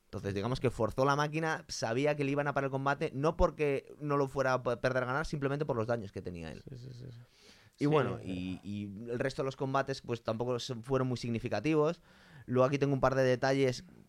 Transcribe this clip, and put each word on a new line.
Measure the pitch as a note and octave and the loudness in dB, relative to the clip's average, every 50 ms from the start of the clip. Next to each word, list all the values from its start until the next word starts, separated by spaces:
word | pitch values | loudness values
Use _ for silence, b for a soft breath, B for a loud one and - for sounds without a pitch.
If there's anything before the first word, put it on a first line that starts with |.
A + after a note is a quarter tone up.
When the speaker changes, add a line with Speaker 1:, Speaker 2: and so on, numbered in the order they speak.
| _ | _
Speaker 1:
Entonces, | _ - G2 - G2+ F#2+ | _ -10 -8 -4 -4 -2
digamos | G2 G2 A#2+ C3 B2+ | -2 0 0 0 0
que | - B2 | 0 0
forzó | - - A2+ G2+ - - C3 | 2 2 0 0 2 2 2
la | C#3+ C#3 | 2 4
máquina, | D3 D3 D3+ D3 D#3+ E3 D#3+ D#3 E3 D#3+ - | 2 0 0 -2 -2 -2 -2 -4 -4 -6 -10
sabía | - - B2+ A2+ A#2 C3 C#3+ D3 D3 | -8 -6 -4 -2 0 2 2 2 2
que | D3 C#3+ | 0 0
le | C3+ | 0
iban | C#3 C#3+ C#3+ C#3+ | 0 0 0 0
a | C#3 | 0
parar | C#3 C#3 C3+ | 0 0 0
el | |
combate, | C3 C3+ C3+ C#3 C#3 C#3+ D#3+ - - | -2 -2 0 0 0 0 -2 -4 -2
no | C3 C#3+ D#3+ E3+ | 0 0 0 2
porque | - F3+ E3 C#3+ D3+ D3+ C#3+ C#3 C3+ - - - - | 4 2 2 2 0 0 0 0 0 -4 -8 -12 -8
no | D3+ D3 C#3+ C#3+ | -4 0 2 2
lo | C#3 C3 | 2 2
fuera | C3+ C#3 C3 C3 B2+ | 2 0 2 2 2
a | B2 A#2+ | 2 2
p-, | B2+ A#2+ A2 | 0 -2 0
perder | - B2+ B2 B2+ B2 | 0 0 2 2 0
ganar, | B2 B2+ D3 D#3+ | 0 0 -2 -2
simplemente | - - D3 C3+ C3+ C#3 D3 D3+ | -2 -2 -2 -2 0 0 0 -2
por | C#3 B2+ | -2 0
los | A#2 A2 A#2+ | 0 0 0
daños | A#2 A#2 G2 G2 | 0 -2 -2 -6
que | - G2 | -8 -10
tenía | F2+ F#2 F2 E2+ E2 D#2 | -8 -8 -8 -8 -10 -10
él. | C2+ - - - | -12 -12 -14 -14
Speaker 2:
Sí, | - A#2+ | -14 -14
sí, | B2 B2+ B2 | -12 -14 -14
sí, | A#2+ - - | -14 -14 -14
sí. | A#2 A#2 - - b b b b b b b b b b | -16 -16 -18 -20 b b b b b b b b b b
Speaker 1:
Y | |
Speaker 2:
Sí, | C3+ D3 | 2 4
Speaker 1:
bueno, | D3+ D3+ B2+ G2+ - - | 4 4 4 2 0 -4
Speaker 2:
eh. | G#2+ | -6
Speaker 1:
y, | F2+ F#2 F2+ F2+ F#2 F#2 F2 - | -6 -6 -6 -4 -6 -6 -8 -8
y | F#2+ G#2 G#2 G#2 G2+ G2 G2+ A#2 A#2 | -8 -6 -6 -6 -8 -8 -10 -8 -6
el | A#2+ A#2+ | -4 -2
resto | B2+ C3+ - - | -2 -2 -2 -4
de | C3+ C3+ | -4 -4
los | C3 | -4
combates, | - C#3+ C3+ C3+ C3+ C3 - C3+ - - | -4 -4 -2 0 0 0 -2 -4 -6 -6
pues, | A#2+ A#2+ - - | -6 -6 -4 -4
tampoco | - A2+ A2 A#2+ B2 B2+ A#2+ | -4 -2 -2 -2 -2 -2 -2
se-, | - - B2+ | -4 -6 -8
fueron | A2+ G#2+ - C3+ C3 C3 C3 | -8 -4 0 2 2 2 2
muy | B2 A2+ | -2 -2
significativos. | - A#2+ A#2 A2+ A#2+ A2+ G#2+ G#2 A2 D3+ D#3+ D3+ D3 D#3 E3+ - B B B B B B B B B | -2 -4 -4 -2 -2 -2 -2 0 2 2 4 4 4 2 0 -2 B B B B B B B B B
Luego | B B2+ B2 C3 C3 | B 4 6 6 6
aquí | C#3 C3+ | 4 2
tengo | C#3 C#3 C#3+ | 2 2 4
un | C3 | 4
par | B2+ C3 C3 | 4 4 4
de | C3+ C3 | 4 4
detalles, | B2+ B2+ B2 C3+ C3+ C#3 C#3 C3+ B2+ B2+ - - - A#1 A#1 - | 4 4 4 4 2 4 4 4 2 2 0 -6 -16 -20 -20 -20